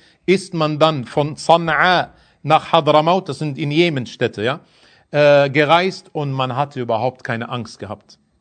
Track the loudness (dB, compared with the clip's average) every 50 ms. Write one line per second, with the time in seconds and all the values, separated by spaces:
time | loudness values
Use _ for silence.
0 | _ _ _ _ _ 0 0 0 0 -4 -4 -2 -2 -2 0 2 2 2 2 0
1 | -6 -4 -2 -2 -2 -2 -4 -4 0 2 2 2 2 0 0 2 2 4 4 2
2 | 0 -4 _ _ _ _ _ _ -2 0 0 0 2 2 0 2 2 4 4 4
3 | 4 4 0 0 -2 -4 -8 -6 -6 -8 -6 -6 -6 -2 0 2 2 2 0 -4
4 | -6 -8 -6 -4 -4 -4 -4 -2 -4 -4 -4 -6 _ _ _ _ _ _ _ _
5 | _ _ 0 2 4 6 6 4 4 2 2 0 2 4 4 2 2 0 -6 -8
6 | -14 _ -8 -8 -6 -6 -4 -4 -4 -4 -2 -4 -4 -4 -6 -8 -4 -4 -2 -2
7 | -2 -4 -6 -8 -8 -8 -8 -6 -8 -8 -10 -10 -10 -12 -14 -16 -14 -14 -14 -16
8 | _ _ -20 _ _ _ _ _